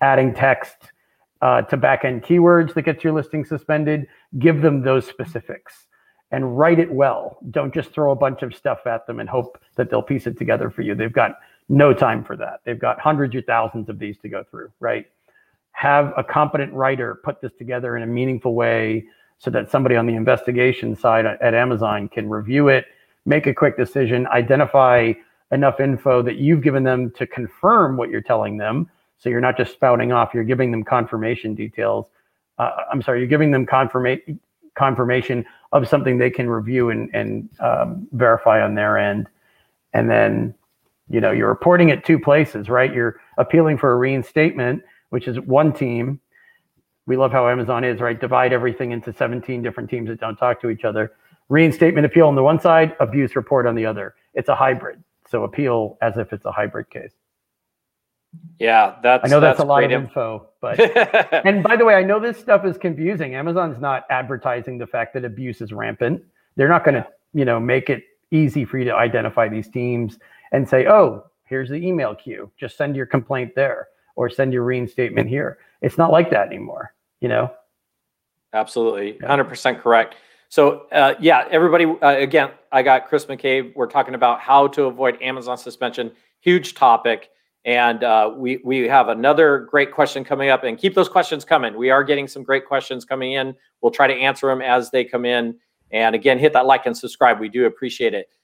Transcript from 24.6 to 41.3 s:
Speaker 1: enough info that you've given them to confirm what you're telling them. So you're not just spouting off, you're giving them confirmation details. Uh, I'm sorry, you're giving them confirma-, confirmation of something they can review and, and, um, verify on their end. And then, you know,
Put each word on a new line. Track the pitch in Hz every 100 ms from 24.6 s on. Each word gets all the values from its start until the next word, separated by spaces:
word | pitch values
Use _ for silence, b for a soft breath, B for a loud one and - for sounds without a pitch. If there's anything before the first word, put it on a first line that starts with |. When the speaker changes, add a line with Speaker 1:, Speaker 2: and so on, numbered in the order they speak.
| 147 143 127 123 113 110 b b _
Speaker 1:
enough | 131 139 -
info | 139 127 143 123
that | 120 113
you've | 143 160
given | 147 135
them | 131 127 123
to | - 127
confirm | - 117 - 185 233 160 131
what | 117
you're | 107
telling | - 113 104 107
them. | 107 127 170 _ _ _
So | -
you're | 120
not | 127 127
just | 120
spouting | - 131 120 120
off, | 123 110
you're | 120
giving | 113 127 127
them | 113
confirmation | 107 123 113 113 110 117 113
details. | 107 107 110 107 107 104 _ _ _ _ -
Uh, | 120 - -
I'm | 135
sorry, | 117 123
you're | 123
giving | 147 151
them | 135 120
confirma-, | 131 127 - 127 131 - 160 _ _ _
confirmation | - 135 120 120 127 - 120 113 b b
of | 147 120
something | 147 135 123
they | 123
can | 123 123
review | 117 110 127 120
and, | 113 113
and, | 110 107 107 110 -
um, | 120 117 - - -
verify | 117 120 113 113 110
on | 104
their | 104 104 107
end. | 104 101 110 _ _ _ _ _ _
And | - 117
then, | 113 110 110 113 - _ _ _ _ -
you | 113
know, | 107